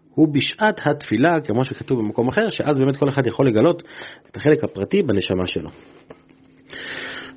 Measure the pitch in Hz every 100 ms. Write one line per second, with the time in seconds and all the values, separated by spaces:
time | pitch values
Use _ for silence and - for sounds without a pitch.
0 | _ - 156 143 - - 214 208 151 147
1 | - 107 160 165 143 113 131 135 - 127
2 | 107 110 120 202 220 - - 139 135 139
3 | 143 139 120 - 135 110 151 170 - -
4 | - - _ - 147 151 104 95 98 196
5 | 143 98 - 92 90 90 78 - - -
6 | - - _ _ _ _ - - - -
7 | - - -